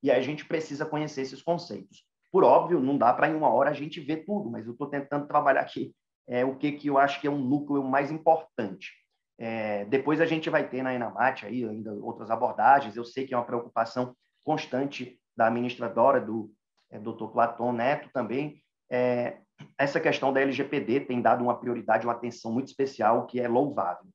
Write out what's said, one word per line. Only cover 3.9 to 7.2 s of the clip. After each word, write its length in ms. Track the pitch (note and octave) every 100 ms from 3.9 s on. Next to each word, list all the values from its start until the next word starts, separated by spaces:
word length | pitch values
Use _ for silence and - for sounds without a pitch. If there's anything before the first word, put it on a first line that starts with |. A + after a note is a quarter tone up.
| F3
ver 260 | C3+ D#3 -
tudo, 240 | G3+ A#2
mas 160 | A#2 A2
eu 100 | A#2+
tô 100 | C#3
tentando 400 | C#3+ C#3 D3 C#3+
trabalhar 360 | D3 C#3+ C#3
aqui, 320 | C#3 - - _ _ _ -
é, 180 | B2
o 140 | C3 C3+
que, 140 | D3
que 160 | D3 C#3+
eu 100 | C#3
acho 200 | C#3 -